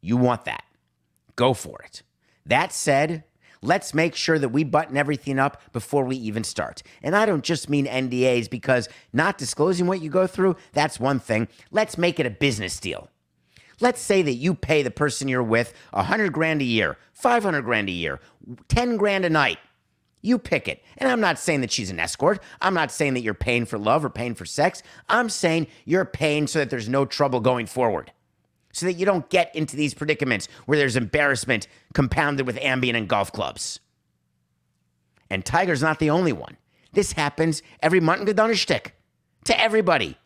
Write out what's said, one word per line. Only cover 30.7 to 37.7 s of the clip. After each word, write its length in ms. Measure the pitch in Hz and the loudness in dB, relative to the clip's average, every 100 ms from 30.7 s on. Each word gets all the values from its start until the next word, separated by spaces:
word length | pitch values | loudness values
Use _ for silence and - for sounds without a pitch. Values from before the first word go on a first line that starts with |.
| 147 | 0
there's 180 | 139 120 | 2 0
embarrassment 680 | 117 151 147 131 - 117 - - _ | 0 0 2 0 0 -2 -4 -20 _
compounded 540 | - 135 - 147 143 131 | 0 0 2 0 0 -2
with 100 | 117 | -2
Ambien 400 | 139 127 127 117 | -2 0 0 0
and 120 | 101 | 0
golf 240 | 107 95 | 0 0
clubs. 480 | - 78 - - - _ _ _ _ _ _ _ _ _ _ _ _ _ _ _ | -4 -8 -6 -10 -12 _ _ _ _ _ _ _ _ _ _ _ _ _ _ _
And 160 | 95 | -6
Tiger's 380 | - 165 185 147 | -2 0 2 2
not 160 | 156 156 | 0 0
the 100 | 156 | 2
only 240 | 156 175 | 2 2
one. 240 | 104 - - _ _ _ | -2 -8 -16 _ _ _
This 200 | - 196 | -2 -2
happens 500 | - 143 - 165 151 - | 0 -2 0 0 0 -6